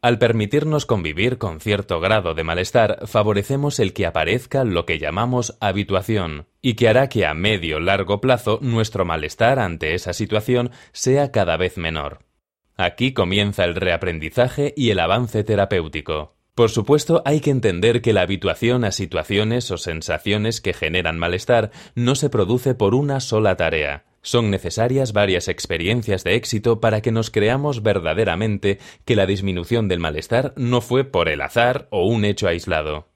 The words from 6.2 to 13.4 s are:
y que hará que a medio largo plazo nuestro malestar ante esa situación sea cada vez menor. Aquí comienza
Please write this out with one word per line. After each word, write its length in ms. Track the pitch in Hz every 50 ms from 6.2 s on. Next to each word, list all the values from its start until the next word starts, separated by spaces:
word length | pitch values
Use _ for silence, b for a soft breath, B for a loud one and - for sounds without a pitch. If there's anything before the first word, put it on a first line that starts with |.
| 90 80 78 73 76 _ _ _
y 140 | - 131 113
que 120 | - 120
hará 220 | 113 107 123 139 135
que 160 | - 117 92
a 80 | 76 76
medio 460 | 78 90 107 110 95 85 80 78 76
largo 420 | 82 90 98 98 98 87 101 101
plazo 380 | - 131 127 120 - 107 107 -
nuestro 440 | - 127 117 113 110 107 - 104 92
malestar 520 | 87 80 80 76 78 - - 113 117 139
ante 380 | 135 113 90 85 78 80 76 82
esa 180 | 90 - 90 87
situación 580 | - 110 101 107 107 107 - 123 120 120 120 B B B B
sea 400 | B - - 127 127 139 143 131
cada 260 | 131 120 95 87 80
vez 200 | 80 92 90 -
menor. 420 | - 85 80 80 78 73 73 71 - _ _ _ _ _ _ _ _ _ _ _
Aquí 360 | - 95 90 - - 117 131
comienza 540 | 131 120 98 87 95 101